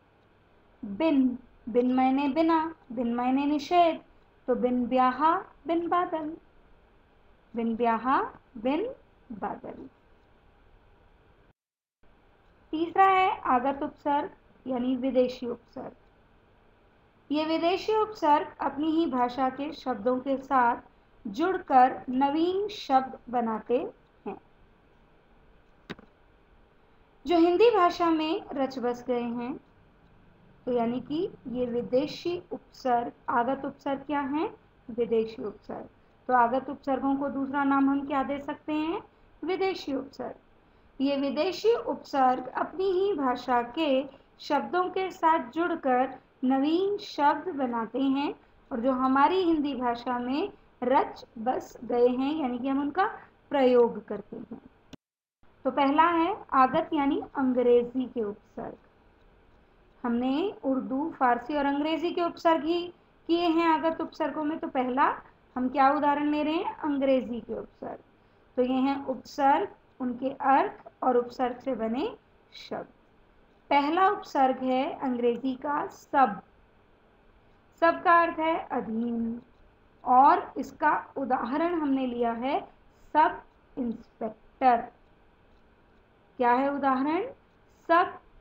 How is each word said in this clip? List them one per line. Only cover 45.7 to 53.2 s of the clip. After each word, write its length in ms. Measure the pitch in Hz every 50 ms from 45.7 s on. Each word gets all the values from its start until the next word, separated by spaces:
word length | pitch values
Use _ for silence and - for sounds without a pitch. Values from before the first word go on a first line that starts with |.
| 339 330 - 262 254 247 262 262 - - - _ _ - -
नवीन 540 | 254 269 269 277 302 330 359 392 403 415 403
शब्द 520 | - - - - 285 294 311 294 - 370
बनाते 500 | 320 277 285 240 233 233 226 214 - 262
हैं 360 | 269 277 269 277 285 339 440 - _ _ _ _ _ -
और 80 | 269 233
जो 120 | 226 269
हमारी 440 | 262 254 262 262 262 277 285 311 359
हिंदी 400 | 381 370 339 330 302 269 294 262
भाषा 440 | 233 254 240 233 240 - 262 247 240
में 300 | 240 247 269 302 392 403 - - _ _ _ - 254
रच 420 | 247 262 311 415 - - - - - - 240
बस 400 | 214 254 - 359 - - - - 254
गए 240 | 214 - 240 240 247
हैं, 340 | 254 254 269 285 311 320
यानी 180 | 285 247 247 240
कि 80 | 247 269
हम 120 | 269 277
उनका 280 | 285 285 - 349 392 440 - -